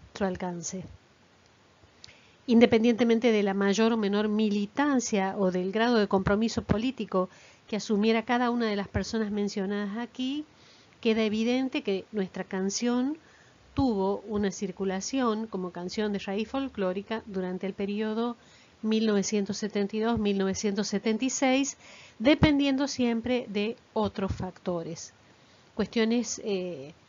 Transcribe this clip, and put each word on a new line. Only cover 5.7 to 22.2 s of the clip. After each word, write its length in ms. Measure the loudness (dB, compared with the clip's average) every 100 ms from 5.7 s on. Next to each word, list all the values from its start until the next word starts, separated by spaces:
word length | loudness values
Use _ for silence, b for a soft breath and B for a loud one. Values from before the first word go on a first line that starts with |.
grado 260 | 0 2 2
de 100 | 4
compromiso 540 | 2 2 2 0 -2
político 680 | 0 0 0 -4 -2 -2 -2 B B B -8
que 100 | -6
asumiera 480 | -2 2 2 2
cada 260 | 0 0 0
una 160 | 0 0
de 80 |
las 120 | -2 -2
personas 440 | -4 -2 -2 -2
mencionadas 640 | -2 -2 -2 -4 -4 -4 -6
aquí, 480 | -8 -6 -4 -4 -8 b b b b -4
queda 200 | 0 2
evidente 600 | 2 2 2 2 0 -2
que 220 | -2 -4 -4
nuestra 320 | -4 -4 -6
canción 760 | -6 -4 -2 -2 0 0 0 -4 b b b b -6
tuvo 480 | 0 0 2 0 -2 -4
una 220 | -2 -2
circulación 960 | -2 -6 -4 -4 -4 -2 0 0 0
como 240 | -4 -6 -8
canción 400 | -8 -6 -4 -2
de 60 | -4
raíz 320 | -4 -4 -4
folclórica 720 | -4 -6 -2 -2 -2 -6 -8 -6
durante 400 | -4 -4 -4 -6
el 60 |
periodo 640 | -4 -4 -2 -2 -2 -2 -4 b b b b 0
mil 180 | 2
novecientos 520 | 4 2 2 0 -2 -4
setenta 380 | -4 -2 -2
y 40 | 0
dos, 180 | 0 2
mil 200 | 2 2
novecientos 500 | 0 0 -2 -2 -2
setenta 380 | -2 0 0
y 40 | -2
seis, 480 | 2 2 2 0 -6 B B B
dependiendo 720 | 2